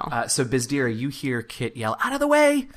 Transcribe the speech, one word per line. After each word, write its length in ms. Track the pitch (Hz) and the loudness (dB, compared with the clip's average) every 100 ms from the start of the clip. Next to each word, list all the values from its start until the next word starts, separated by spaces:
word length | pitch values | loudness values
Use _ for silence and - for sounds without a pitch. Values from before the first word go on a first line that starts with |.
| - | -4
uh, 160 | 123 113 | -4 -2
so 180 | - | 0
Bizdira, 500 | 127 131 117 143 127 | 0 0 0 0 0
you 140 | 110 135 | 0 -4
hear 320 | 139 139 123 | -4 -4 -4
Kit 340 | 113 - 120 | -6 -6 -8
yell, 220 | - 110 - | -4 -4 -2
Out 120 | - | -2
of 60 | 269 | 0
the 80 | 285 | 2
way! 400 | 294 294 285 262 | 6 6 4 -2